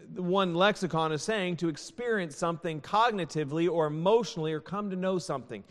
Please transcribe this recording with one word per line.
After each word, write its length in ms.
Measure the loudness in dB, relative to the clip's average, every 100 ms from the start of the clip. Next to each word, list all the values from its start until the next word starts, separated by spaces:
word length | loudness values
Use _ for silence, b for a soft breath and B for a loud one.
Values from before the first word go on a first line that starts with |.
| -14
the 100 | -4
one 320 | 0 2 2
lexicon 580 | 4 4 4 -2 0 0
is 100 | -2
saying 340 | -2 -2 -2 0
to 100 | -2
experience 680 | -2 -8 -6 -2 -2 -2 -2
something 440 | -2 -2 -4 -6
cognitively 880 | 0 4 4 2 -2 -2 -2 2 2
or 160 | 2 2
emotionally 640 | 2 4 4 2 -4 -4
or 80 | -4
come 300 | -6 -6 -4
to 60 | -2
know 220 | 0 0
something. 460 | -2 -6 -6 -12 -12